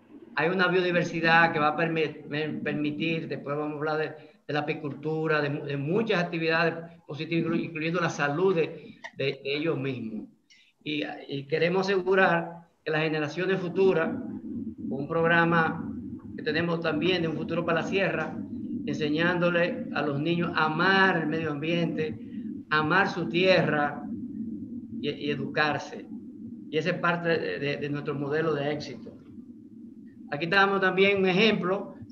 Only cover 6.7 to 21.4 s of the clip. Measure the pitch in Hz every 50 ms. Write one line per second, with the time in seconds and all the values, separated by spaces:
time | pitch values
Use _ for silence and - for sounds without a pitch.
6.7 | 165 - - - - - _ - 147 139 156 156 170 165 165 165 165 - - -
7.7 | - 156 151 165 165 175 170 160 - - 147 143 143 160 185 190 180 165 151 -
8.7 | - - - - - - - - - - 135 139 - - - 135 143 151 151 165
9.7 | 147 135 135 139 127 113 113 107 - 104 - - - _ _ _ - - _ _
10.7 | _ _ _ 156 151 143 - - - - - - 143 139 135 - 160 156 160 175
11.7 | 175 190 180 190 202 190 180 185 196 190 190 180 170 165 170 170 170 - - _
12.7 | _ _ _ 156 156 151 160 160 156 156 151 143 156 175 180 180 190 175 175 170
13.7 | 165 185 196 190 175 160 165 - - - - - - - - - - - - -
14.7 | - - - - - 139 143 - 165 165 165 165 170 170 170 165 170 165 160 156
15.7 | - - - - - - - - - - - - - - - 156 151 160 170 170
16.7 | 165 165 165 160 151 151 160 180 185 175 170 160 156 - 160 - 165 175 170 165
17.7 | 165 160 156 - 185 196 190 165 156 156 156 - - - - - - - - -
18.7 | - - - - 143 - 156 147 151 160 170 175 180 170 175 175 175 170 175 175
19.7 | - - - - - 147 147 151 139 139 151 165 175 170 175 165 - 160 156 156
20.7 | 151 160 180 190 190 190 190 190 175 165 160 151 160 165